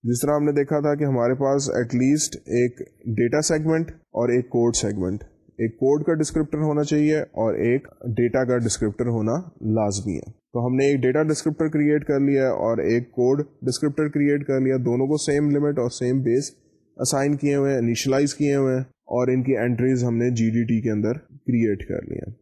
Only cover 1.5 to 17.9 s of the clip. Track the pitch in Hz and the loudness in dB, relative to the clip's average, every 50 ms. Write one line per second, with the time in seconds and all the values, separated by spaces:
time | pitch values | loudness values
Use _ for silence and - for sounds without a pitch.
1.5 | 139 143 139 147 - 113 120 113 - 123 127 135 147 151 147 - - - _ - | 0 0 0 -2 -2 -2 -2 0 0 2 2 2 2 2 0 -6 -8 -14 _ -2
2.5 | 110 120 123 120 - - - - _ _ - 117 110 104 120 117 117 151 151 - | 0 0 0 0 -2 -8 -16 -16 _ _ -8 -6 -2 0 0 2 2 0 0 0
3.5 | 165 156 156 160 160 160 165 165 - - _ _ - - 120 120 120 127 123 - | -2 0 0 0 0 0 -2 -4 -10 -18 _ _ -4 -2 0 2 2 0 0 0
4.5 | - 120 117 120 113 - - 104 104 101 90 92 101 104 - - _ _ _ - | 0 2 2 2 0 0 -4 -4 -2 -2 -4 -4 -4 -6 -10 -16 _ _ _ -20
5.5 | _ - 110 110 110 - 131 135 147 151 151 175 165 156 156 - - 160 151 147 | _ -4 -4 -4 -2 0 2 2 2 2 2 0 0 0 -2 -2 -2 -2 -2 -2
6.5 | - 147 156 151 147 151 147 143 151 151 151 151 156 156 - - - - 110 113 | -2 -2 0 0 0 0 0 0 2 2 2 2 2 0 -2 -4 -4 -2 -2 0
7.5 | 82 - 95 117 120 139 - - - _ - 120 110 123 120 117 113 135 131 120 | 0 0 2 2 0 0 -2 -8 -20 _ -8 -6 0 0 0 2 2 0 0 2
8.5 | 123 120 117 117 - - 113 107 101 - 117 120 117 113 107 113 120 165 185 165 | 0 0 0 -2 -2 -2 -2 -4 -2 -2 -2 -2 0 0 0 0 -2 -2 -6 -10
9.5 | _ - - 110 110 110 107 104 98 98 92 104 85 67 - - - _ _ _ | _ -8 -4 0 0 2 2 0 -2 -4 -4 -6 -6 -6 -8 -12 -20 _ _ _
10.5 | - 123 117 123 127 131 139 143 143 135 123 127 127 151 156 156 151 147 - 160 | -6 -4 -2 0 0 2 2 2 2 2 2 2 2 2 2 0 0 -2 -2 -4
11.5 | 151 - 160 156 156 151 147 147 151 151 147 - 147 139 139 139 139 135 131 127 | -2 -2 -4 -2 0 0 2 2 2 0 0 0 0 2 2 2 2 2 2 2
12.5 | 110 - - 113 117 107 73 90 113 120 123 - - 127 120 127 139 143 147 - | 0 0 0 0 0 0 0 2 0 0 -2 -4 -2 0 2 2 2 0 -2 -8
13.5 | _ _ - 127 127 - - 147 139 - 156 147 147 151 143 147 143 147 143 - | _ _ -6 -4 -4 -2 -2 -2 -2 -2 -4 -2 0 0 2 2 2 0 0 -2
14.5 | 135 135 131 131 135 131 127 120 120 123 135 135 151 147 - - 143 143 147 147 | -2 0 0 0 0 0 0 0 0 0 0 0 0 -2 0 0 0 2 2 2
15.5 | 143 143 147 147 143 139 117 120 - - 123 120 131 135 131 120 117 131 143 - | 2 2 0 0 0 0 -2 -2 -4 -4 -2 0 0 0 0 2 0 0 0 -4
16.5 | - _ _ _ _ _ _ _ _ - 135 - - 135 135 147 147 139 143 143 | -14 _ _ _ _ _ _ _ _ -6 -4 -2 0 0 0 0 0 0 0 0
17.5 | 143 139 139 139 139 127 117 117 | 2 2 2 0 0 0 0 0